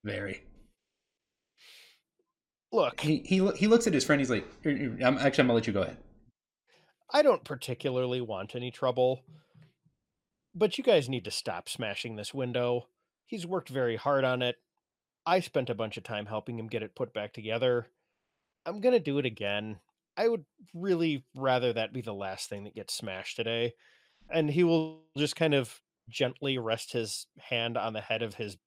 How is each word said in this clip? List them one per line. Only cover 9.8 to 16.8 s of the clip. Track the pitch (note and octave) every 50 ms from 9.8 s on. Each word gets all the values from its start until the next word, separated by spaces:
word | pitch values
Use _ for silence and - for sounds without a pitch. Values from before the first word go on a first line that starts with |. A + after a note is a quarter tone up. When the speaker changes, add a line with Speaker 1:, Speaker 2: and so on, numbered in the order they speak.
| _ _ _ _ _ _ _ _ _ _ _ _ _ _ _
Speaker 2:
but | F3+ G#3 G#3+ - -
you | B3+
guys | B3+ G#3+ E3 C3 A#2+
need | C3+ A#2+ F#2
to | -
stop | - - - A2 F#2 F2 - -
smashing | - - A2+ G#2+ G2 - - A#2+ A2
this | G#2+ G#2 -
window. | - C3+ C3 B2+ A#2+ B2 B2 A#2+ B2 A#2+ - _ _ _ _ _ _ _ _
He's | _ - G#3 E3+
worked | E3+ F#3 F3+ - -
very | C3 C3+ B2+ A#2+ A2+
hard | A2 - D3 C#3+ C3+ C3
on | C3 B2+ B2
it. | B2 B2 B2 _ _ _ _ _ _ _ _ _ _ _ _ _ _
I | D#3+ F3 F#3
spent | F3 - _ A#2 B2 -
a | A#2
bunch | G#2 A2+ G#2+ - -
of | F#2
time | - A#2 G#2 G#2
helping | G#2 A2 G#2+ - - A#2+ A2+
him | A2
get | A2 A2+ A2+